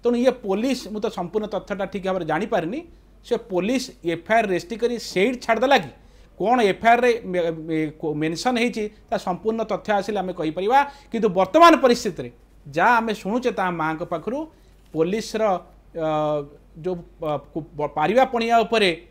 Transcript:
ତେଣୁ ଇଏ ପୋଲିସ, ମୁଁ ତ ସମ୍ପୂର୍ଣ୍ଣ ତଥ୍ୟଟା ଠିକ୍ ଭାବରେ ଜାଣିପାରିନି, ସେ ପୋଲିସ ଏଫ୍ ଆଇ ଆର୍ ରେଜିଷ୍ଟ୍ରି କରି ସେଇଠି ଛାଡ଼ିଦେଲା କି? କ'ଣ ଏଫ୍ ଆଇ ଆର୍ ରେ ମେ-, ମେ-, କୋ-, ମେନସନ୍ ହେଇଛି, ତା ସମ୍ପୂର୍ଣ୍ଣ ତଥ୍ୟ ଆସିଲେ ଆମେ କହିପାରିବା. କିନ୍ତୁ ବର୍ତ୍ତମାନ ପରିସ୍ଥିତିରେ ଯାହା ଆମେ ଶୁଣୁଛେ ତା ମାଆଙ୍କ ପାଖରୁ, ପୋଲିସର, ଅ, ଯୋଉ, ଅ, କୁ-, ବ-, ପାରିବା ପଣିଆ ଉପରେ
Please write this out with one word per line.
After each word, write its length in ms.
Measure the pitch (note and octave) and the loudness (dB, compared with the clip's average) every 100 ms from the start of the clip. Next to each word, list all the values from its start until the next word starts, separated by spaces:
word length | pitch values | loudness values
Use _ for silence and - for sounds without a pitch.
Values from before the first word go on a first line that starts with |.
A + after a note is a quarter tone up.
| A#3+ | 0
ତେଣୁ 100 | A#3+ | 2
ଇଏ 160 | B3+ | 2
ପୋଲିସ, 480 | B3 G#3 F#3+ B3+ B3 F#3+ | 0 -2 -2 0 -2 -4
ମୁଁ 120 | G#3+ | -6
ତ 60 | G#3+ | -6
ସମ୍ପୂର୍ଣ୍ଣ 380 | F#3+ F3 G#3+ G#3 | -4 -4 -4 -4
ତଥ୍ୟଟା 380 | G3+ G3+ G3 F#3+ | -6 -6 -6 -6
ଠିକ୍ 200 | G3+ F#3 | -4 -4
ଭାବରେ 200 | F#3+ D#3+ | -4 -2
ଜାଣିପାରିନି, 540 | D#3 A#3 A3 D#3+ C4+ F4 - - - - | -2 0 -2 -2 -8 -10 -20 -20 -20 -4
ସେ 100 | A#3 | -4
ପୋଲିସ 460 | - F3 F#3+ C4 - - E3 | -2 -2 0 -2 -4 -6 -4
ଏଫ୍ 260 | E3 - | -4 2
ଆଇ 60 | A3+ | 2
ଆର୍ 100 | G#3 | 2
ରେଜିଷ୍ଟ୍ରି 300 | F3 E3 A3+ | -2 -4 -4
କରି 180 | A#3+ A#3 | -2 -4
ସେଇଠି 380 | - F3+ G#3+ B3 | -4 0 0 0
ଛାଡ଼ିଦେଲା 380 | - A3+ C4 C4 | -2 0 4 2
କି? 140 | C#3+ - - - - - | 2 -16 -20 -20 -20 -4
କ'ଣ 180 | G3+ B3+ | 0 2
ଏଫ୍ 240 | G#3 F#3 A3+ | 2 2 4
ଆଇ 60 | |
ଆର୍ 100 | A#3+ | 4
ରେ 100 | B3 A3+ F#3 | 4 0 -2
ମେ-, 260 | F3+ E3+ E3 D#3+ | -2 -2 -4 -4
ମେ-, 240 | D#3+ D#3 D3+ | -2 -2 -4
କୋ-, 160 | D#3+ D3 | -6 -2
ମେନସନ୍ 420 | D#3 E3 B3+ A#3+ | -4 -2 -2 0
ହେଇଛି, 260 | A#3+ A3 G#3 - - | -2 -2 -8 -10 -8
ତା 60 | G#3 | -6
ସମ୍ପୂର୍ଣ୍ଣ 440 | - F3 A3 A3+ | -4 -4 -2 -2
ତଥ୍ୟ 280 | A3 F#3 G3+ | -4 -4 0
ଆସିଲେ 260 | G#3 F#3+ G#3 | -2 0 -4
ଆମେ 140 | F#3 | -6
କହିପାରିବା. 460 | F3+ D#3 D#3+ G3 C4+ C#4 - - | -4 -6 -4 2 2 2 -6 -8
କିନ୍ତୁ 160 | A3+ G#3+ | -2 0
ବର୍ତ୍ତମାନ 440 | F#3 F#3 D#4 E4+ D4+ | 2 4 8 8 8
ପରିସ୍ଥିତିରେ 460 | C4 A#3+ - - A#2+ - _ - D3+ | 4 2 0 -8 -14 -14 _ -20 -8
ଯାହା 280 | C#3+ G3+ A#3+ | 2 4 4
ଆମେ 160 | A3+ | 0
ଶୁଣୁଛେ 380 | G#3 F#3 A#3+ A#3+ | -4 -4 -2 -2
ତା 140 | G3+ F#3 | -2 -4
ମାଆଙ୍କ 320 | E3 D#3 D#3 | -2 -4 -4
ପାଖରୁ, 360 | E3+ E3 D#3+ C4+ D#4 _ _ _ _ | -6 -6 -6 -6 -8 _ _ _ _
ପୋଲିସର, 500 | D#3 E3 G#3+ G#3+ G#3+ G#3+ F3+ - - - E3 | -2 -2 -2 -4 -2 0 0 -4 -20 -14 -6
ଅ, 100 | D#3 D3+ D3+ D3+ C#3+ - _ E3 | -2 0 0 -2 -6 -16 _ -10
ଯୋଉ, 160 | E3 F3 | -6 -6
ଅ, 360 | E3+ - D#3+ D3 - | -10 -10 -6 -6 -6
କୁ-, 160 | E3 D3+ D3 | -12 -12 -8
ବ-, 160 | D3 D3+ | -6 -2
ପାରିବା 260 | D#3+ A3+ C4 | 2 4 2
ପଣିଆ 300 | B3 A3+ A#3 | 0 2 2
ଉପରେ 300 | A3+ A3+ G3 D#3+ - | 4 2 2 0 -10